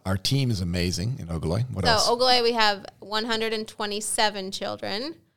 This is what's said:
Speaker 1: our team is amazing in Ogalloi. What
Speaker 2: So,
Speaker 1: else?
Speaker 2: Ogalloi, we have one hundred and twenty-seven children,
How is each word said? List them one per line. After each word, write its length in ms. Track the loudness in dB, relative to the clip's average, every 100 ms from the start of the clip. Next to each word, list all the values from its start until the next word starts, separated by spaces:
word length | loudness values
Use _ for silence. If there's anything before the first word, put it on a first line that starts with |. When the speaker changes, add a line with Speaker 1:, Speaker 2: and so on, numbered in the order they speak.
| -2
Speaker 1:
our 100 | -2
team 320 | 0 2 2
is 100 | 0
amazing 580 | 0 0 0 0 -2 -4
in 100 | -4
Ogalloi. 320 | -4 0 0 0
What 140 | 0 2
Speaker 2:
So, 60 |
Speaker 1:
else? 180 | 4 2
Speaker 2:
Ogalloi, 320 | 2 4 4
we 120 | 4
have 300 | 4 4 2 -4 -16
one 260 | -6 -4 -2
hundred 280 | -2 0
and 140 | -2 -6
twenty-seven 840 | -6 -6 -4 -4 2 2 0 -6
children, 640 | -6 -6 -6 -6 -6 -6 -10 _